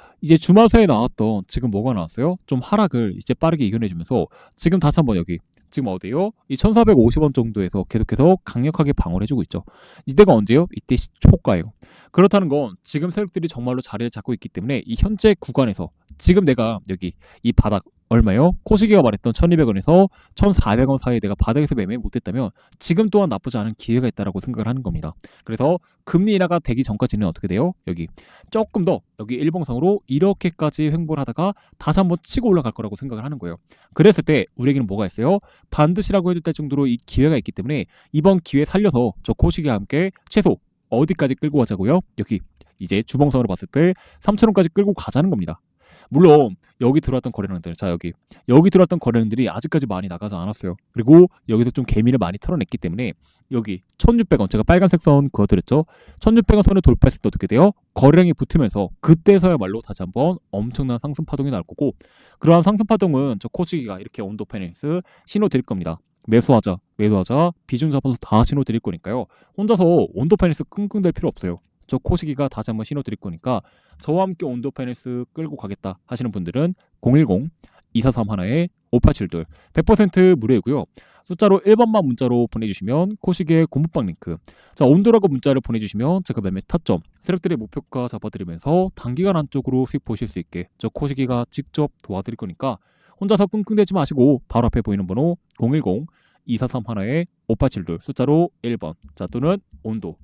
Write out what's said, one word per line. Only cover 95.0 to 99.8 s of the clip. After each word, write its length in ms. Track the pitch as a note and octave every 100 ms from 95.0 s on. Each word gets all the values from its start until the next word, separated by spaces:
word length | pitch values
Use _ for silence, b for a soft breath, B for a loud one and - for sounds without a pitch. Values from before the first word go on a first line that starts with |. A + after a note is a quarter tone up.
| F2+
번호 300 | G#2 E3 F3 _ -
공일공 480 | A#2 D3+ G#2+ G2 D#3+ _ _ _
이사삼 380 | - A2+ B2+ B2+ A2+
하나 160 | A2 G2+ D3+ F3 _ -
오팔칠둘, 520 | A2 C3+ - E2+ E2
숫자로 500 | - C3+ B2+ D#3 F3 _
일 140 | A#2+ A#2
번, 180 | D#2+ E2 -
자, 140 | - F#2
또는 300 | A#2+ D3+ G3 _ -